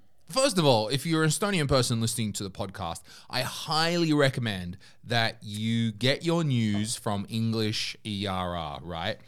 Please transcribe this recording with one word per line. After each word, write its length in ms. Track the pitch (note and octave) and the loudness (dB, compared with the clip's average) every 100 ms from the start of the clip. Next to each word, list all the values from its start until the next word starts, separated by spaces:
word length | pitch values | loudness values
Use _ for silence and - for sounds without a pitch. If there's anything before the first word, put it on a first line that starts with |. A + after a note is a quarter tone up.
| - - - | -12 -20 -6
first 300 | G#3 C4+ F#3 | 0 2 4
of 60 | D3 | 6
all, 220 | A2+ G#2+ | 6 4
if 180 | C3+ E3 | -2 0
you're 160 | D#3+ | 2
an 80 | D#3 | 2
Estonian 380 | - G#3 F#3+ C#3 | 2 0 0 2
person 320 | C3+ A#2 A#2 | 2 2 0
listening 320 | A2+ - G#2+ | 0 -2 -4
to 80 | F#2+ | -4
the 80 | G2 | -8
podcast, 520 | - G2 - F2 E2 - - - | -8 -8 -6 -8 -8 -12 -20 -6
I 120 | B2 | -4
highly 680 | B2+ - - D3+ E3 F3 E3 | -4 -6 -2 2 2 2 4
recommend 680 | D3 C3+ C3 A#2 F#2+ F2 F2 - - | 4 4 2 -2 -2 -6 -10 -18 -20
that 340 | G#2 A#2 A2+ - | -2 0 0 -2
you 500 | F#2+ G#2 A2 A2+ A2+ | -10 -4 -2 0 0
get 320 | G2+ B2+ C#3+ | 0 0 2
your 180 | E3 E3+ | 0 0
news 540 | D#3 A#2+ A2 G#2 G#2+ - | 2 2 2 0 -2 -4
from 280 | A2+ G2+ G2 | -4 -4 -4
English 680 | A2+ A2+ A2+ G#2+ G#2+ - - | -2 0 0 0 -2 -6 -8
E 220 | A2 G2+ G2 | -6 -4 -2
R 300 | F#2 F2+ F2 | -2 -2 -4
R, 240 | D#2 C#2 | -6 -8
right? 340 | D#2+ E2 F#2 - | -8 -6 -6 -6